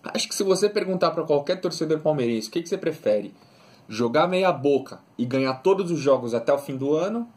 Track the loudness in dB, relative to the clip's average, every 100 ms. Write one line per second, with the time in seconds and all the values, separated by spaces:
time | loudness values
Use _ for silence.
0 | -8 -8 -6 -2 0 2 2 0 -2 0
1 | 0 0 0 0 2 -2 -4 -4 -2 0
2 | 0 0 0 -2 -2 -6 -4 -4 -4 -2
3 | 0 0 -2 -16 -20 _ -20 -20 -12 -2
4 | 0 2 2 2 2 2 2 2 0 -16
5 | _ -6 -2 0 0 2 2 2 2 0
6 | 4 2 2 -2 0 0 -2 -6 -2 0
7 | -2 -4 -8